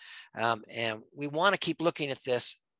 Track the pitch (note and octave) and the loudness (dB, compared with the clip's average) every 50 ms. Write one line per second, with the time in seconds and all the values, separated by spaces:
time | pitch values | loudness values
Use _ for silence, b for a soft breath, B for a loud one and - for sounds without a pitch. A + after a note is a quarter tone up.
0 | B B B B B B B G#2 A2+ A#2 A#2 G#2+ - - - A#2 A#2 A2+ A2 A2 | B B B B B B B 0 2 2 2 0 -4 -8 -6 -4 -2 -2 -2 -4
1 | - - - C#3+ D3 C#3+ C#3+ D#3 F3+ G3+ F#3+ - - E3 D3+ - D#3+ E3+ - - | -10 -14 -10 -8 -6 -4 0 2 4 4 4 2 2 0 0 0 0 0 0 0
2 | D3+ C#3 C3 - - C3 B2 A#2+ - - - - _ _ _ | -2 -4 -4 -4 -2 0 2 2 4 2 0 -2 _ _ _